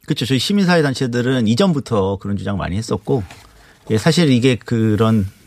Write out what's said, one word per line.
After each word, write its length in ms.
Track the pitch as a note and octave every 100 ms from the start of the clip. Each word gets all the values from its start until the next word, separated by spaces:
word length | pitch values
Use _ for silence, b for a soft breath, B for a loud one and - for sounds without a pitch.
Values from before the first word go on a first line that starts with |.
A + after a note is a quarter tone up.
| -
그렇죠. 200 | - A#2+
저희 120 | C3
시민사회단체들은 1080 | - G3+ F3+ F3 C#3+ B2+ B2+ A#2+ A#2+ C3 A2
이전부터 680 | A#2+ G3 C#3+ - G#2+ F#2+ G2
그런 180 | G2+ G2
주장 220 | G2 G2
많이 180 | D2+ G2
했었고, 480 | - A2 - C3+ F#2 B B B B B -
예, 80 | G#2+
사실 320 | E3 E3 D#3
이게 260 | A#2+ C3 A#2+
그런 680 | - A#2 A2+ G#2+ A2 A2 G2 -